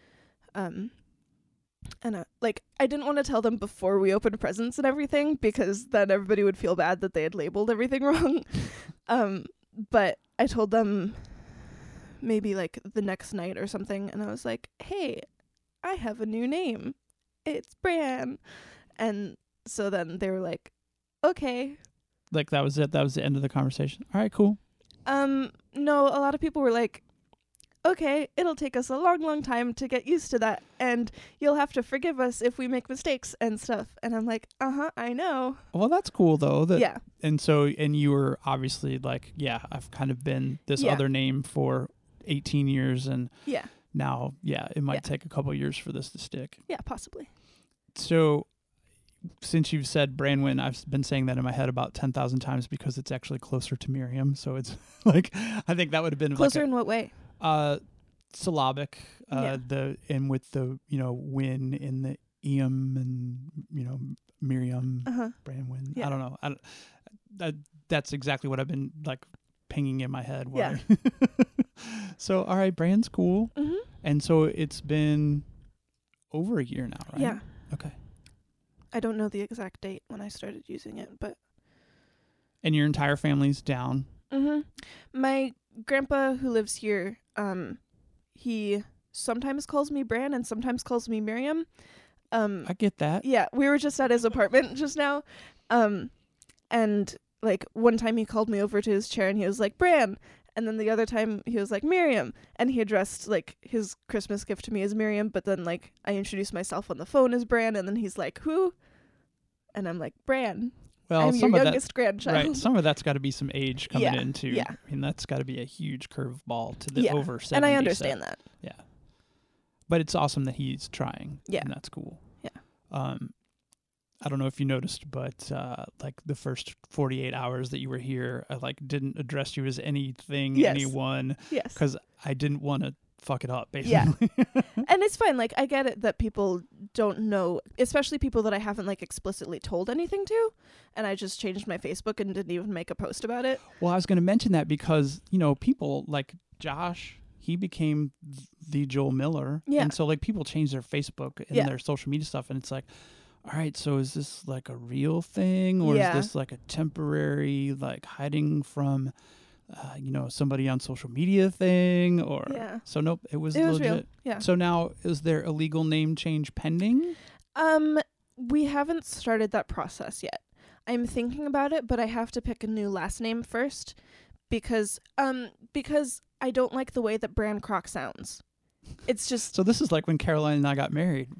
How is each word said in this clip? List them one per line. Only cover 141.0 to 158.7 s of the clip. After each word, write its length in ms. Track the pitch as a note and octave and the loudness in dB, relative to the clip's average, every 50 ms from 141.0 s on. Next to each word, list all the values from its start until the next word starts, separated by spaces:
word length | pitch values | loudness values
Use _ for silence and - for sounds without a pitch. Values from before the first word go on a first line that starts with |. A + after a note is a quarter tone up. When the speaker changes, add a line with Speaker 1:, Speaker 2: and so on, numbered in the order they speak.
| A3 | -4
Speaker 1:
I 80 | G3+ G3 | -4 -4
just 260 | G3 G3 F#3+ - - | -4 -6 -8 -8 -6
changed 260 | - G3 F#3 G3+ G#3 | -6 -6 -6 -6 -6
my 120 | G#3+ E3+ F#3 | -6 -6 -6
Facebook 420 | - C#3 F3+ - - A3 - - | -6 -6 -8 -6 -6 -4 -4 -4
and 120 | G#3 G3 F#3 | -4 -4 -4
didn't 180 | F#3+ F#3+ E3 | -4 -4 -4
even 200 | F3 F3 G3 G#3 | -4 -4 -4 -4
make 180 | G3 E3+ F3 - | -6 -6 -8 -8
a 40 | E3 | -8
post 300 | - G3 - - - - | -6 -6 -6 -6 -6 -6
about 200 | A3 A#3+ B3 C4 | -4 -4 -2 -2
it. 120 | C4 C4 - - - - - | -2 -2 -4 -8 -14 -6 -2
Speaker 2:
Well, 120 | F3 F3 | 0 2
I 40 | F3 | 2
was 100 | F#3 F3 | 2 2
gonna 140 | - F#3+ F3 | 4 4 4
mention 320 | E3+ F#3 G#3 A#3 - G3 | 6 4 4 4 4 4
that 160 | F#3 D#3+ D3 D#3+ | 4 2 2 2
because, 520 | D3+ D3 - - D#3+ D3+ C#3+ C#3 C#3+ - - - | -2 -2 2 2 4 4 4 2 0 -6 -4 0
you 80 | F#3 F#3+ | 2 4
know, 160 | E3+ D3 C#3 | 4 4 2
people 500 | - - B3 C#4 - - C#3+ C#3 C#3 C#3 | 2 2 2 2 2 0 -2 -4 -4 -4
like 280 | D#3 D3 C#3+ C3 - - F3 _ _ - - | -4 -4 -4 -4 -6 -12 -20 _ _ -18 -10
Josh, 580 | - D#3 C#3 D3+ F3 F3 F3 - - - - - - - - - | -8 -8 -6 -4 -4 -6 -6 -8 -12 -16 -18 -20 -20 -20 -20 -8
he 180 | - - E3+ | -4 -2 -2
became 560 | F3 F#3+ F3 - - D#3 D#3 D3+ D3+ D3+ C#3 - _ | -2 -2 -4 -2 0 0 2 2 2 0 -2 -4 _
th-, 260 | - D3+ C#3 C3+ C3 - _ _ D#3+ D#3+ | -18 -16 -16 -16 -18 -20 _ _ -10 -4
the 160 | C#3+ C#3+ C#3+ | -2 -2 0
Joel 260 | C3+ B2+ C#3 C#3 C3+ | 0 0 0 2 2
Miller. 500 | C3 C3 C3+ D3+ - - C3+ C3 D3 D#3 - | 2 0 0 0 0 -2 -2 -4 -4 -4 -2
Speaker 1:
Yeah. 160 | C#4 C#4+ D4 | 2 4 4
Speaker 2:
And 120 | - D3+ - | 4 4 2
so, 100 | - D#3+ | 2 2
like, 160 | D3 D#3 D3 | 2 2 0
people 240 | - - G#3+ F#3+ D3 | 0 -2 -2 -2 -4
change 280 | - - D#3 D#3 C#3 | -2 0 0 2 2
their 100 | C3+ C3 | 0 -4
Facebook 560 | A#2+ - - D3 C#3+ - - - C3+ C3+ - - - - | -6 -4 -4 -4 -4 -4 -8 -10 -10 -10 -10 -12 -10 0
and 80 | - | 2
Speaker 1:
Yeah. 100 | A#3+ G3 | 2 2
Speaker 2:
their 120 | C#3 C3+ B2+ | 2 0 -4
social 320 | - - D3 C3+ - C#3 | -4 -4 -4 -4 -2 -2
media 160 | C#3 D3+ D3+ | -2 -2 -2
stuff, 240 | - - C3+ B2+ - | -4 -6 -8 -6 -6
and 80 | C3+ C3 | -8 -8
it's 120 | - - | -6 -6
like, 140 | C3+ C3+ - - - - - - - - - _ _ _ - | -8 -8 -8 -12 -18 -20 -20 -20 -20 -20 -20 _ _ _ -12
all 80 | - - D#3 | -6 -4 -2
right, 160 | D#3+ D3+ C#3+ | -2 -2 -4
so 200 | - - D3 C#3+ C3+ | -4 -2 0 2 2
is 140 | C3 C3 - | 0 0 -4
this, 320 | D3+ C#3+ - - - - | -6 -8 -8 -10 -12 -10
like, 220 | - C3 C3 - - | -10 -10 -10 -10 -12
a 80 | B2 | -12
real 460 | A#2+ A#2+ A#2+ B2+ C3+ C#3 D#3 D#3+ E3+ | -12 -10 -6 -2 0 0 2 2 0
thing, 580 | E3+ - - G3 F#3+ F#3 F#3 F#3 F#3 F#3 F#3 F#3 | -2 -4 -2 0 2 4 4 4 4 4 4 4
or 160 | E3+ D3+ - | 6 6 6
Speaker 1:
Yeah. 200 | - F#3+ F3 - C#3 | 6 6 6 4 2
Speaker 2:
is 80 | - | 0
this, 80 | - - | 0 -2
like, 180 | C#3+ C3+ - | -4 -4 -4
a 60 | C3 B2 - - | -8 -14 -12 -8
temporary, 1040 | - D#3+ D#3+ D3+ - - D#3 D3 D3+ D3+ D3 D3 C#3+ C#3+ C#3+ C#3 C#3 C#3 C#3 C#3 | -4 -2 -2 -2 -2 -4 -2 0 0 2 2 2 0 0 0 0 0 0 0 -2
like, 320 | C3+ C3+ C3+ C3 B2 - - | -2 -4 -4 -6 -6 -8 -12
hiding 580 | - - - C#3 D3 D3 D3+ D3 D3 D#3 D3 | -14 -10 -8 -4 -2 0 2 2 2 2 0
from, 500 | C#3+ - | -2 -4